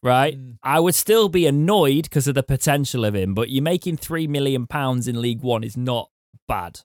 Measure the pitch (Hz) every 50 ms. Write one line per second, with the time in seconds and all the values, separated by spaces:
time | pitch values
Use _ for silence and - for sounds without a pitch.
0 | - 123 127 131 139 156 151 139 131 127 120 107 - 131 143 160 165 180 175 -
1 | - - 214 226 220 196 160 180 170 147 139 143 151 170 208 208 165 139 139 147
2 | 160 - - 151 127 139 139 139 127 - 139 127 - 160 143 143 139 127 - 127
3 | 113 107 104 101 95 95 98 104 120 117 131 135 139 160 175 180 - 185 165 -
4 | - - 160 160 160 151 147 143 139 135 135 127 120 117 - 151 139 131 127 123
5 | 117 127 120 117 117 120 117 113 - 123 120 110 113 104 104 123 123 127 123 117
6 | - _ _ _ _ _ _ - _ - 123 101 90 85 - - _